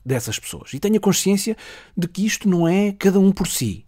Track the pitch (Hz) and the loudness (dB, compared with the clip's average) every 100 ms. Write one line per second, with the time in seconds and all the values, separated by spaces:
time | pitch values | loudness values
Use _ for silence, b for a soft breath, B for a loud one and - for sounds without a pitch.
0 | 127 127 117 - - - - 135 202 214 | -6 -4 -4 -8 -10 -16 -14 -4 0 2
1 | 202 175 190 202 220 220 B B B B | 2 2 2 0 -2 -8 B B B B
2 | 180 - 214 - 202 175 165 185 208 202 | -6 -2 -4 -2 0 2 2 2 0 0
3 | 196 196 196 196 180 - 117 87 | 2 4 4 2 -2 -4 -6 -6